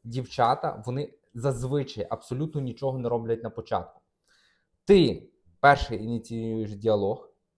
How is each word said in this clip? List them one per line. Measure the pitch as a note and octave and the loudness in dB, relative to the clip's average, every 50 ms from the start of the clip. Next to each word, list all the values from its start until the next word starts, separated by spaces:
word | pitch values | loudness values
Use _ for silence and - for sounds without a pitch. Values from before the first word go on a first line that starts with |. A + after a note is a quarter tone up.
| - | -14
дівчата, | A#2 A#2 C3 B2 - - - A#2+ A#2 C3+ C#3 - D3+ - G#2+ G#2 | -8 -8 -8 -8 -6 0 2 2 2 2 2 -2 -6 -6 -8 -8
вони | B2 B2 C#3 D3 - - _ _ _ - | -8 -6 -6 -6 -8 -12 _ _ _ -10
зазвичай | A#2+ A#2 C#3 B2+ A#2 C3 B2+ C#3+ D3 C3 - - A2 G2+ - | -2 -2 -2 0 0 -2 -2 -2 -2 -2 -4 -6 -8 -6 -6
абсолютно | A2+ - - - B2 C3 D#3 D#3 - D3 | -6 -8 -8 -8 -6 -4 -4 -4 -4 -4
нічого | C3+ B2+ - - C3+ C3+ C3 C3 | -6 -6 -6 -4 -4 -4 -2 -2
не | A#2+ A#2 | -2 -2
роблять | A#2+ A#2 A2+ A#2 A#2 A2+ | -2 -2 0 -2 -4 -4
на | - A2 | -4 -10
початку. | - - - - A2+ F#2 - - - _ _ _ _ _ _ _ _ _ _ _ _ _ _ _ _ _ _ | -10 -10 -6 -4 -4 -4 -4 -6 -18 _ _ _ _ _ _ _ _ _ _ _ _ _ _ _ _ _ _
Ти | - G3+ F#3+ D#3+ A#2+ - - - - _ _ _ _ _ - | 6 8 8 8 6 2 -4 -10 -20 _ _ _ _ _ 4
перший | - C#3 C#3+ C3+ - - A#2 F#2+ G#2+ | 6 6 6 6 4 -6 -6 -6 -6
ініціюєш | A2+ A#2 A#2 A2+ - A#2 A2+ A2+ A2+ A2 A2 A2 G#2 G#2 | -4 -6 -6 -6 -6 -8 -6 -4 -4 -4 -4 -4 -6 -6
діалог, | G2+ G#2 A2 G#2+ G#2 G2 G2 A#2+ - - - _ _ _ _ _ | -2 2 2 2 2 2 0 -2 -4 -10 -20 _ _ _ _ _